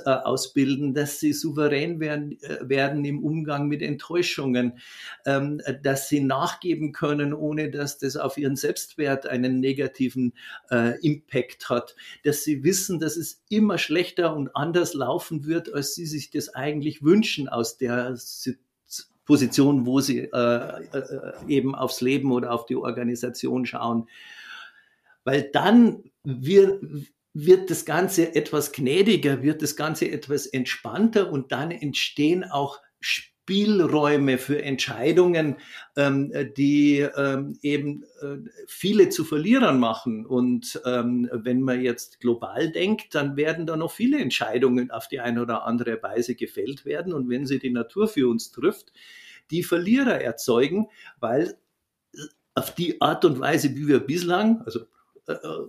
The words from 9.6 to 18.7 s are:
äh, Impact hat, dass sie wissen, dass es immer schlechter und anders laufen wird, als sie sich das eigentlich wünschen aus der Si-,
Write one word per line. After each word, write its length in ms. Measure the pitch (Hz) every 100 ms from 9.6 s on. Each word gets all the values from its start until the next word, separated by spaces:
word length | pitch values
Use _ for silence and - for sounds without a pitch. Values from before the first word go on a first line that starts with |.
| 131 135 135 - 127 131 123 - - - -
äh, 300 | 123 117 120
Impact 720 | 156 147 - 135 123 - -
hat, 260 | 123 - - - -
dass 200 | 147 147
sie 200 | - 143
wissen, 360 | 143 190 - 175
dass 160 | 156 160
es 280 | 156 - -
immer 280 | 208 214 170
schlechter 580 | - 165 175 - 170 156
und 200 | 135 -
anders 380 | 160 170 165
laufen 520 | 143 123 165 - 156 147
wird, 280 | 165 165
als 220 | 143 139 -
sie 100 | 165
sich 260 | 151 -
das 220 | 147 -
eigentlich 480 | 127 143 151 151 -
wünschen 460 | 143 202 214 - 135
aus 300 | 120 113 -
der 380 | 120 120 123 123
Si-, 400 | - - - 123 _